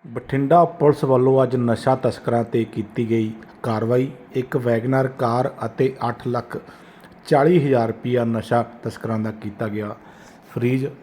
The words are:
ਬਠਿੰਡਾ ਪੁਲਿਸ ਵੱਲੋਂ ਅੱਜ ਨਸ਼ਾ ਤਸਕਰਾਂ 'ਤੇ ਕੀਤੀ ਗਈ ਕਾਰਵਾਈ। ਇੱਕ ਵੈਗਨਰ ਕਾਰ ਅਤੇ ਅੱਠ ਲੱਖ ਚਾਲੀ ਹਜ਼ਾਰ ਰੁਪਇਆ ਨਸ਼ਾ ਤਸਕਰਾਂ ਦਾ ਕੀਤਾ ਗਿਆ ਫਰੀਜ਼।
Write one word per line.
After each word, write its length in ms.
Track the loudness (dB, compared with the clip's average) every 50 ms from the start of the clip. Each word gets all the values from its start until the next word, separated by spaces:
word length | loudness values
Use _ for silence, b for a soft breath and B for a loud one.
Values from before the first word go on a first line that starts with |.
| -18 -10 -12
ਬਠਿੰਡਾ 480 | -12 -8 -4 -2 -2 2 4 6 4 4
ਪੁਲਿਸ 380 | 4 0 2 4 4 4 4 2
ਵੱਲੋਂ 400 | 2 4 4 4 4 4 4 4
ਅੱਜ 120 | 2 0
ਨਸ਼ਾ 400 | 0 0 0 0 0 2 0 0
ਤਸਕਰਾਂ 480 | 2 0 -4 -4 -2 -4 -2 -2 -2 -2
'ਤੇ 200 | 0 -2 -2 -2
ਕੀਤੀ 460 | -2 -6 -8 -8 -6 -4 -4 -2 0
ਗਈ 220 | 0 0 0 -2 -6 -12 -16 -20 -16 -8 -4
ਕਾਰਵਾਈ। 440 | -4 -2 -2 0 2 2 2 0 -2 -6 -14 -20 -6 -6
ਇੱਕ 220 | -6 -4 -2 -4
ਵੈਗਨਰ 500 | -2 0 2 0 0 0 0 0 0 0
ਕਾਰ 440 | -2 -2 -2 -2 0 0 0 -2 -2 -4 -6 -10
ਅਤੇ 280 | -8 -2 0 0 0 0 -2 -4 -6
ਅੱਠ 180 | -6 -6 -6
ਲੱਖ 300 | -4 -4 -4 -6 -8 -12 -12 -12 B B B B B B B B B B -20 -2
ਚਾਲੀ 380 | 2 2 4 6 6 4 4 4
ਹਜ਼ਾਰ 220 | 4 2 2 2
ਰੁਪਇਆ 360 | 0 -4 -6 -4 -2 0 0 0
ਨਸ਼ਾ 420 | 0 -2 -4 -2 0 0 0 0 -2 -10 -10 -10
ਤਸਕਰਾਂ 360 | -10 -10 -8 -6 -6 -4 -4
ਦਾ 120 | -4 -6
ਕੀਤਾ 360 | -8 -8 -12 -12 -8 -6 -8
ਗਿਆ 280 | -6 -4 -6 -6 -8 -10 -14 B B B B B B B B B -10 -4
ਫਰੀਜ਼। 300 | -2 0 0 0 0 -2 -4 -8 -14